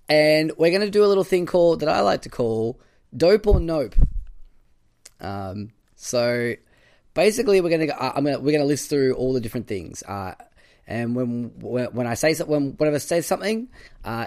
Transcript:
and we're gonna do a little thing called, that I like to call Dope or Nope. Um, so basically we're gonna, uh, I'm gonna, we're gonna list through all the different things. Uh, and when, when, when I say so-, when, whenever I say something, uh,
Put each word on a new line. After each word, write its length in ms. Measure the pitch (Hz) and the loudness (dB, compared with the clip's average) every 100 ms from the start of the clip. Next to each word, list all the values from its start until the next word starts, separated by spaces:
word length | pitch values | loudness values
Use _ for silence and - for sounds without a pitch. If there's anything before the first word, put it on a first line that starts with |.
| - | 0
and 440 | 151 151 156 160 - | 4 6 4 2 2
we're 140 | 165 | 2
gonna 200 | 190 208 | 4 2
do 140 | 208 | 4
a 20 | 208 | 4
little 180 | 196 | 4
thing 220 | 180 185 175 | 2 0 2
called, 340 | 180 170 160 | 4 4 4
that 80 | 151 | 0
I 120 | 170 | 2
like 220 | 202 175 | 2 0
to 60 | - | -4
call 520 | - 117 110 113 - _ _ _ 127 | -4 -2 -2 -4 -6 _ _ _ 0
Dope 300 | 165 214 208 | 4 4 4
or 140 | 185 | 2
Nope. 340 | 165 160 123 - - - - - - _ _ _ _ _ - _ | 2 -2 2 4 4 2 -10 -14 -20 _ _ _ _ _ -20 _
Um, 520 | 95 98 98 101 104 _ _ _ | -10 -8 -8 -10 -12 _ _ _
so 580 | - 123 120 120 120 - _ _ _ _ _ | -4 -2 0 0 -4 -6 _ _ _ _ _
basically 460 | - 196 220 202 190 | 0 2 2 2 2
we're 100 | 175 | 2
gonna, 220 | 165 156 | 0 0
uh, 200 | - 131 | -2 -4
I'm 100 | 139 | -2
gonna, 160 | 143 135 | -2 0
we're 120 | 131 | 0
gonna 120 | 151 | 2
list 240 | 143 143 - | 2 -2 -2
through 260 | 147 131 | 0 0
all 180 | 120 127 | 0 -2
the 80 | 131 | -2
different 260 | 113 123 - | -4 -8 -6
things. 360 | 101 80 - | -8 -10 -14
Uh, 320 | - 101 92 - - _ _ _ - | -10 -10 -10 -12 -20 _ _ _ -10
and 280 | 113 117 | -6 -4
when, 380 | 123 123 120 117 - | -4 -4 -4 -8 -12
when, 260 | 107 123 123 | -8 -6 -4
when 200 | 117 120 | -4 -4
I 80 | |
say 200 | 113 160 | 0 0
so-, 100 | 160 | 0
when, 280 | 160 151 139 | 0 0 -2
whenever 240 | 120 151 147 | -2 0 0
I 20 | |
say 220 | - 170 | -2 -4
something, 480 | - 190 190 220 247 - - - | -2 -4 -2 -6 -8 -16 -20 -16
uh, 220 | - 117 | -10 -8